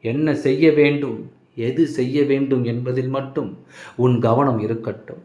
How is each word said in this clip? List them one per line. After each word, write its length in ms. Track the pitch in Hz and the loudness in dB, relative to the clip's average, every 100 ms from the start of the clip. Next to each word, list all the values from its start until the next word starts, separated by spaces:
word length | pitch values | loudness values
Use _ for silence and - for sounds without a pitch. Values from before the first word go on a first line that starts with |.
என்ன 320 | 113 131 156 143 | -4 -2 0 0
செய்ய 340 | 135 131 160 | 0 4 4
வேண்டும், 460 | 147 143 143 139 110 113 _ _ - | 6 4 2 -4 -8 -12 _ _ -6
எது 260 | 117 143 156 | -4 0 0
செய்ய 320 | - 127 143 | 0 -2 0
வேண்டும் 400 | 139 139 135 131 117 | 2 2 2 0 0
என்பதில் 460 | 117 127 127 127 | -2 -4 -4 -2
மட்டும் 380 | 135 131 156 110 - - - - - | -4 -4 -6 -6 -10 -20 -20 -20 0
உன் 200 | 127 117 | 2 4
கவனம் 420 | 113 120 139 113 | 4 4 2 0
இருக்கட்டும். 600 | 107 113 113 - - 165 | -2 -4 -6 -10 -14 -20